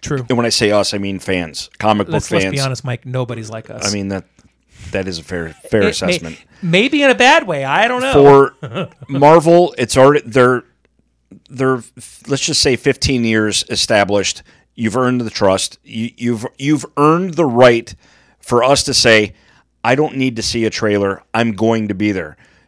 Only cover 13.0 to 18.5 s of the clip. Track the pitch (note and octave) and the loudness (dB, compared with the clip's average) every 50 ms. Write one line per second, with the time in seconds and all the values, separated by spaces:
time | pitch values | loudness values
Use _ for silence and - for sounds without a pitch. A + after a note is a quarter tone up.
13 | - - C#3 B2 A#2 A2+ A2 A2 G#2+ G#2+ G2 - - _ A#2 G2+ - - A#2 G#2+ | -2 -2 -2 0 0 0 0 0 0 0 -2 -4 -6 _ -6 -6 -2 0 2 2
14 | G2+ F#2+ G2+ G#2 F#2+ - - - - _ _ _ _ _ _ - A#2 A2 F2+ B2 | 2 2 0 -2 -2 -2 -6 -10 -14 _ _ _ _ _ _ -6 -6 -4 -2 0
15 | B2+ B2 B2+ B2 A#2+ A2 - - G#2+ G2 F#2+ F#2+ - - - _ _ - A2+ A2 | 0 0 0 -2 -4 -6 -4 0 2 2 2 2 -2 -6 -10 _ _ -14 -10 -8
16 | A2+ A#2 _ _ A#2+ A#2+ A#2+ A2 A2 B2+ _ _ C3+ C#3 D3+ C#3+ - - _ - | -8 -8 _ _ -4 -4 -4 -4 -6 -12 _ _ -2 -2 -2 -2 -2 -8 _ 0
17 | D3 D3+ D#3+ E3+ F#3 F#3+ E3 D3 E3+ C#3+ A#2 A#2+ B2+ B2 A#2+ A#2 A#2 - - _ | 2 2 2 2 -2 -4 -2 -2 -2 0 4 6 6 6 6 4 -2 -8 -18 _
18 | _ _ _ _ _ _ _ _ _ - | _ _ _ _ _ _ _ _ _ -2